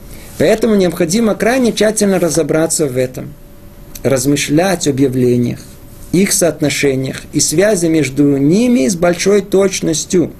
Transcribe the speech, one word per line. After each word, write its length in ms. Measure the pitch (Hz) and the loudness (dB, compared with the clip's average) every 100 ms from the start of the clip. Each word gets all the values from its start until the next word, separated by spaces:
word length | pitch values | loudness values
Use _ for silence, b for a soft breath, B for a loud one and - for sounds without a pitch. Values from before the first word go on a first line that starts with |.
| B B B - | B B B -2
Поэтому 380 | 156 220 233 208 | 0 2 2 2
необходимо 600 | 180 - 170 202 226 190 | 2 0 0 0 0 0
крайне 380 | 202 262 240 | 0 2 0
тщательно 460 | 180 214 214 202 185 | 2 0 2 0 2
разобраться 680 | 170 151 147 156 160 - 151 | 0 0 0 0 0 0 -2
в 100 | 127 | -2
этом, 360 | 127 135 131 - - - - - - - | -4 -6 -14 -16 -20 -20 -20 -20 -20 -6
размышлять 840 | 127 135 127 143 - 147 190 170 147 | -2 0 0 0 0 0 2 0 -2
об 120 | 131 | 0
явлениях, 600 | 139 127 123 123 120 - - - - - - | 0 2 2 2 0 -4 -12 -20 -20 -20 -4
их 200 | 170 196 | 0 2
соотношениях 920 | - 170 143 143 - 143 131 135 - - | 2 0 0 -2 0 0 0 -4 -8 -6
и 60 | 151 | -2
связи 480 | - 156 202 202 170 | 0 2 2 2 2
между 500 | 160 135 135 143 139 | 0 0 2 2 4
ними 500 | 139 190 247 247 262 | 2 4 4 2 2
с 80 | 175 | 0
большой 460 | 175 175 190 202 | 0 0 2 2
точностью, 920 | 196 190 196 190 165 160 - 185 131 - | 2 2 2 0 -2 -4 0 0 0 -4